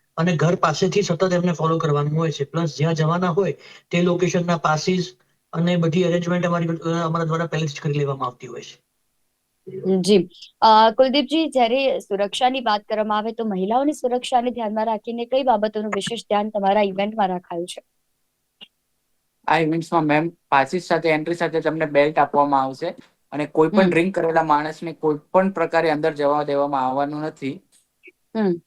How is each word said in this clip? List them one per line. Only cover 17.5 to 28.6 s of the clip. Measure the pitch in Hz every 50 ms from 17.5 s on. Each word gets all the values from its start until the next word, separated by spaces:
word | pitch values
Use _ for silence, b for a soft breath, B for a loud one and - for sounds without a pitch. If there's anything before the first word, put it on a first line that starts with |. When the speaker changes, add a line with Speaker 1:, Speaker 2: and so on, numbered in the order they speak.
| 175 170 175
Speaker 2:
છે? | 175 - - - _ _ _ _ _ _ _ _ _ _ _ _ _ _ _ - - _ _ _ _ _ _ _ _ _ _ _ _ _ _ _
Speaker 3:
આ | - 151
ઇવેન્ટ્સમાં, | 160 165 151 160 165 160 - 175 170 156
મેમ, | 151 147 151 165 170
પાસીસ | 170 _ _ _ 143 139 135 131 - 180 165
સાથે, | - 175 165 165 165
એન્ટ્રી | 156 151 156 165 170
સાથે | 170 175 165 160 160
તમને | 156 156 156 160 160
બેલ્ટ | 151 147 143 147 151 160 160
આપવામાં | 143 - - 143 143 143 143 135 135
આવશે | 135 135 - 160 175 - B B B B _ _ _
અને | - 143 147
કોઈ | 147 - 156 156 160
પણ | 185 208 190
Speaker 2:
હમ. | 180
Speaker 3:
ડ્રિંક | 175 165 170 190 190
કરેલા | 175 165 165 160 165 160
માણસને | 156 151 147 151 156 156 - 175 165 160
કોઈ | - - 156 151 147 - _
પણ | - 185 190 196
પ્રકારે | 196 - 165 165 - 165 165 160
અંદર | 151 147 151 160 151
જવા | 147 147 143 147 147 147
દેવામાં | 147 143 143 143 143 143 135 127
આવવાનું | 127 131 139 143 147 151 147
નથી | 151 156 156 - 139 135 160 196 - _ _ _ _ _ _ _ _ - - _ _ _ -
Speaker 2:
હમ. | 226 214 190 175 170